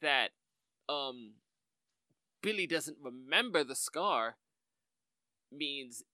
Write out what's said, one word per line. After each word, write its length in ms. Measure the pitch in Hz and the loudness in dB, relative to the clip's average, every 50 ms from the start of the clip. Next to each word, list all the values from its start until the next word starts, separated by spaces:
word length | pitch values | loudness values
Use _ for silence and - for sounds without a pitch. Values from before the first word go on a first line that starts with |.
that, 280 | 156 151 139 131 113 - - _ _ _ _ _ _ _ _ _ _ - | 2 4 6 6 4 2 -2 _ _ _ _ _ _ _ _ _ _ -4
um, 440 | 147 143 139 135 127 123 117 107 107 110 _ _ _ _ _ _ _ _ _ _ _ _ _ _ _ _ _ _ _ _ | -2 -2 -2 -4 -6 -8 -14 -16 -18 _ _ _ _ _ _ _ _ _ _ _ _ _ _ _ _ _ _ _ _ _
Billy 240 | - 208 214 202 180 | -2 -2 0 0 0
doesn't 320 | 143 165 160 147 160 147 143 | 0 0 0 0 -2 -8 -10
remember 600 | 143 127 123 127 131 135 156 202 247 240 - 156 143 | -10 -10 -10 -10 -4 2 2 2 4 4 2 2 2
the 100 | 123 135 | 2 -2
scar 600 | - - - - 156 180 202 160 120 113 113 113 - _ _ _ _ _ _ _ _ _ _ _ _ _ _ _ _ _ _ _ _ _ _ | -4 -4 -4 -2 0 2 2 2 2 2 0 -4 -8 _ _ _ _ _ _ _ _ _ _ _ _ _ _ _ _ _ _ _ _ _ _
means 520 | 131 143 151 143 143 139 131 123 120 - - _ | -6 -4 -4 -4 -4 -6 -10 -12 -14 -16 -18 _